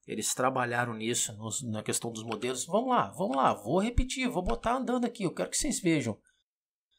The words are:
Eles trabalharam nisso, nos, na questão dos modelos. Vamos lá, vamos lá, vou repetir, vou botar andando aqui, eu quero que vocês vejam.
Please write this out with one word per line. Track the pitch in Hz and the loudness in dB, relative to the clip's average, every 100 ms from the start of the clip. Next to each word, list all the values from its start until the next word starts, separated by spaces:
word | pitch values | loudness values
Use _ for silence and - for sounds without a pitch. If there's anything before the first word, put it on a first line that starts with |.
| - | -10
Eles | 107 101 - | -4 -2 0
trabalharam | 127 131 120 120 120 | 2 2 0 0 0
nisso, | 110 113 117 - | -2 0 0 -2
nos, | 104 110 - | -4 -6 -6
na | 123 107 | -4 -4
questão | 107 110 120 | -2 -2 -2
dos | 110 | -6
modelos. | 113 107 123 127 - | -6 -4 -4 -4 0
Vamos | 202 262 | 2 4
lá, | 240 101 | 2 2
vamos | 123 202 269 | 0 0 4
lá, | 202 | 4
vou | 107 110 175 | 2 2 2
repetir, | 220 247 254 269 254 | 2 2 0 0 -2
vou | - | 0
botar | 190 233 226 262 | -2 0 0 0
andando | 233 240 240 | 0 0 0
aqui, | - | -2
eu | 175 | -2
quero | - - | -2 -2
que | - | -2
vocês | 294 - | 0 0
vejam. | 165 156 117 - _ _ _ _ _ _ _ | 2 2 2 -4 _ _ _ _ _ _ _